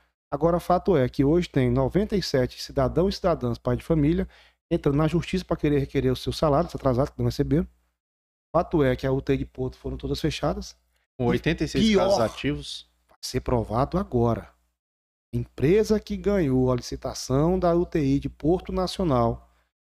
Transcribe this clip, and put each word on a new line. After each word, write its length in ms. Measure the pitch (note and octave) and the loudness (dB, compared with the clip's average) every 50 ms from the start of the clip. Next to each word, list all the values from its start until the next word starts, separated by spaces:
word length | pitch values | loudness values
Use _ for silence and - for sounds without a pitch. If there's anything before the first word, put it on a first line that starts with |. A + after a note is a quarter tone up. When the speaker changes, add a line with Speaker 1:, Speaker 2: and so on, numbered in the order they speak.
| _ _ _ _ _ - | _ _ _ _ _ -8
Speaker 1:
Agora, 280 | - C#3+ D#3 E3+ F3 E3+ | -6 0 0 2 2 0
fato 380 | - - F3 F#3 - - F#3 | 0 0 0 0 2 2 2
é 120 | D3 B2+ B2 | 2 2 0
que 160 | - - C#3 | 0 0 2
hoje 240 | C#3 D#3 F3+ F3 - | 4 4 2 0 0
tem 220 | - C#3+ B2+ B2 | 0 0 2 2
noventa 460 | A#2+ C3 C3+ B2 - E3+ G#3 G#3+ A3+ | 2 2 0 0 0 0 -2 0 -2
e 60 | G3 - | -2 -2
sete 380 | - - C3+ B2+ B2 - - | 0 0 0 0 0 -2 -10
cidadãos 540 | - - C3 C#3 C3+ B2 A2+ D#3 F3+ G3 G3 | -14 -8 -2 0 0 0 2 0 0 0 -2
e 20 | |
cidadãs, 400 | - - F3+ E3 B2+ B2 B2 A#2 | -2 -2 -2 -2 0 -2 -4 -4
pai 200 | - - B2 B2 | -4 -2 -2 -2
de 80 | A#2 - | -2 0
família, 440 | - E3 D#3+ C#3+ D3 E3 F#3 F#3 - _ - - _ _ _ _ - | 0 0 2 2 2 2 0 -2 -6 _ -20 -20 _ _ _ _ -4
entrando 260 | E3 E3+ - D3 C#3 | -4 0 0 2 2
na 100 | C#3+ D#3 | 2 0
justiça 380 | D#3+ D#3+ E3+ - - - F#3 F3+ | 2 0 0 -2 -2 -4 -6 -4
pra 120 | - E3+ | -4 -4
querer 220 | - - D3+ D3 C#3 | -2 0 0 0 0
requerer 340 | C3+ - - C#3+ B2+ C3 B2+ | 0 -2 -2 0 0 0 0
os 80 | - | -2
seus 160 | - - A#2+ | -4 -6 -4
salários 380 | - - D#3 C#3 D3 F3 E3+ - | 0 0 2 2 2 0 -2 -4
atrasados, 360 | C3+ - C3+ B2+ A#2 C#3+ - | -4 -2 0 2 2 0 -2
que 80 | - - | -2 -2
não 80 | A#2+ | -2
receberam. 400 | B2 - - C#3+ C3+ C3 D#3+ F#3+ - _ _ _ _ _ _ _ _ _ _ _ _ _ _ _ _ - | -2 0 0 0 2 2 0 0 -2 _ _ _ _ _ _ _ _ _ _ _ _ _ _ _ _ 0
Fato 280 | E3 F3+ - - D#3+ C#3+ | 0 0 2 2 2 2
é 140 | C3 B2+ | 2 2
que 100 | - - | 0 0
a 60 | C3+ C3 | -2 -2
U 100 | C3+ - | -2 0
T 120 | - C#3 | 0 0
I 20 | C3 | 0
de 80 | C3+ | -2
Porto 320 | - - - C3 B2+ - - | -6 -8 -8 -8 -8 -8 -10
foram 180 | - C3+ C3+ | -10 -10 -10
todas 240 | B2+ - C3 C#3 C3 | -8 -6 -6 -6 -2
fechadas. 560 | - D#3 C#3 - - D3 F#3 G#3 F#3 - - _ _ _ _ _ _ _ _ - | -2 -4 -4 -2 -4 -4 -4 -4 -8 -14 -16 _ _ _ _ _ _ _ _ -2
Speaker 2:
Com 80 | B2+ | 0
oitenta 380 | A#2+ A#2+ A#2+ - C#3+ E3+ - D#3+ | 0 0 0 0 0 -2 0 -2
e 40 | C#3+ | -2
seis 160 | - C3+ G3+ | 0 2 4
Speaker 1:
Pior, 200 | A3 G#3 F#3+ F3+ | 4 4 4 4
Speaker 2:
casos 160 | F#3+ G3+ F3+ | 4 4 4
ativos. 720 | C#3+ B2+ - - - C3+ D3 D3 C#3 - - - - _ _ _ _ _ | 2 0 -2 -4 -4 -4 -4 -4 -8 -12 -14 -16 -16 _ _ _ _ _
Speaker 1:
vai 100 | _ _ - | _ _ -12
ser 180 | - - B2+ | -6 -6 -4
provado 580 | - - B2+ A#2+ G#2+ F#2+ G#2 A#2 C#3 C#3+ - F3+ | -2 0 0 0 0 0 0 0 0 0 -2 -4
agora. 540 | G3+ - - A#2+ A#2 A#2 A2+ G#2 F2+ - _ _ _ _ _ _ _ _ _ _ _ _ _ _ _ _ - | -4 -2 0 0 2 2 0 -2 -4 -14 _ _ _ _ _ _ _ _ _ _ _ _ _ _ _ _ -6
A 20 | |
empresa 640 | A#2+ A#2 - - - A#2+ C#3+ F#3 A3 G#3+ G#3+ A3 G#3 | -6 -6 -6 -6 -2 2 2 4 4 4 2 0 -2
que 180 | - - G#3 | -2 -4 -8
ganhou 540 | F#3 F3+ G3 G3+ G3 E3+ C3+ B2+ C3 B2+ B2+ | -4 -2 0 0 2 2 2 2 2 2 2
a 60 | B2+ | 0
licitação 840 | B2 A#2+ - - - - C3 A2+ - - - B2+ C#3 D3+ E3+ F#3 F#3+ | -2 -4 -8 -12 -8 -8 -10 -10 -8 -6 -2 0 0 2 2 0 0
da 160 | F3+ F3 E3+ | 2 2 2
U 120 | E3+ F3 | 2 0
T 120 | F3 - E3+ | 0 -2 0
I 220 | C#3+ C3+ C3+ C#3+ | 0 2 2 0
de 80 | - C3+ | 0 -4
Porto 440 | - - - D3 F3 F#3 - - F#3 | -10 -4 0 0 0 0 -2 -4 -4
Nacional, 800 | E3 F3+ F3 - - G3 E3+ C3+ A#2+ A#2 A#2 A#2+ - - _ _ _ _ _ _ _ _ _ _ | -4 -4 -4 -4 -2 0 0 2 2 2 2 0 -4 -10 _ _ _ _ _ _ _ _ _ _